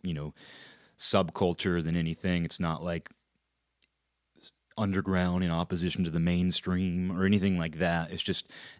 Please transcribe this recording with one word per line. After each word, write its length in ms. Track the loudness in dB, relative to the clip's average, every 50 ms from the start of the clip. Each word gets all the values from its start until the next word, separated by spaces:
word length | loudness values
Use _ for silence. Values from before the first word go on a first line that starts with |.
| -8
you 100 | -6 -6
know, 220 | -6 -6 -8 -12 -14 -20 -20 -20 -20 -20 -20 -20 -20 -20 -18 _ 0
subculture 840 | 2 4 4 4 4 2 0 0 2 2 2 0 0 0 0 0 0
than 140 | 0 0
anything. 480 | 0 0 -2 -2 -2 -2 0 0 0 0
It's 160 | 0 -2 -2
not, 240 | 0 -2 -2 -4 -4
like, 240 | -4 -6 -6 -6 -10 -20 _ _ _ _ _ _ _ _ _ _ _ _ _ _ _ _ _ _ _ _ _ _ _ _ _ -20 -20 -20 _ _ _ -6
underground 640 | -2 0 0 0 0 0 0 2 2 2 2 2 2 2
in 80 | 2
opposition 540 | 2 0 0 -2 -2 -2 -2 -2 0 0 -2
to 60 | 0
the 100 | 0 0
mainstream 920 | 2 2 2 2 2 2 2 0 0 0 0 0 0 0 0 -2 -2 -2
or 140 | 0 2 2
anything 340 | 4 4 4 4 2 0 0
like 200 | 0 -2 -2 -2
that. 340 | 0 0 2 0 -2 -4 -6
It's 100 | -6 -4
just, 260 | -4 -4 -4 -4 -8 -12 -20 -18 -20 -20 -8